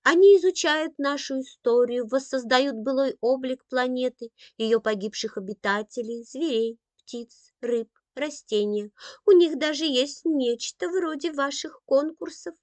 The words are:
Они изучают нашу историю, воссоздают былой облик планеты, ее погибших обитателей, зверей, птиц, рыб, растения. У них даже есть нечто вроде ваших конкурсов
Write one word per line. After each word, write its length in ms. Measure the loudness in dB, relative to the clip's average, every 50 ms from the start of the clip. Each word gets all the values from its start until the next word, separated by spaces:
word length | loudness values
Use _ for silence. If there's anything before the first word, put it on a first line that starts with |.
| _
Они 340 | 2 4 8 10 10 8
изучают 640 | 8 6 2 0 0 0 0 0 0 -2 -4 -6 -4
нашу 420 | -4 -2 -2 -4 -6 -6 -6 -6
историю, 680 | -6 -8 -14 _ _ 2 2 4 2 2 0 -4 -4 -2
воссоздают 640 | -2 -4 -4 -2 -6 -6 -2 2 2 2 2 2 -2
былой 400 | -4 -4 -2 0 0 0 -2 -2 -2
облик 440 | 0 0 0 0 -2 -6 -8 -8 _ _
планеты, 640 | -4 -2 -2 -2 -2 -2 -4 -4 -6 _ -16 -18 -18 _ -20 -20 _
ее 240 | -6 -2 0 0 0
погибших 580 | 0 -2 -4 -4 -6 -8 -8 -8 -8 -8 -8 -8
обитателей, 840 | -10 -10 -12 -6 -4 -4 -2 -2 -4 -8 -10 -10 -8 -8 -10 -12 -12
зверей, 540 | -14 -8 -6 -4 -2 -2 -2 -2 -4 -6 -10 _ _ _ _
птиц, 540 | _ -16 -14 -14 -14 -14 -20 _ _ _ _ _
рыб, 280 | -6 -4 -4 -4 -4 -8 _ _ _ _ _
растения. 720 | -8 -8 -8 -8 -12 -10 _ -2 -2 0 0 -2 -4 -6 -8 -14 _ -20 -20 -20 -2 _
У 60 | 6
них 260 | 8 8 8 6 2
даже 280 | -2 -2 -2 -2 -2 -2
есть 400 | -2 0 0 0 -2 -4 -6 -4
нечто 640 | -2 0 0 0 0 -2 -4 -6 -12 -10 _ -8 -4
вроде 420 | -4 -2 -2 -2 -4 -4 -6 -6
ваших 500 | -4 -4 -4 -4 -6 -8 -10 -12 -14 -16 _
конкурсов 720 | 0 0 2 2 0 -6 -10 -12 -14 -14 -14 -16 -16 -16 -16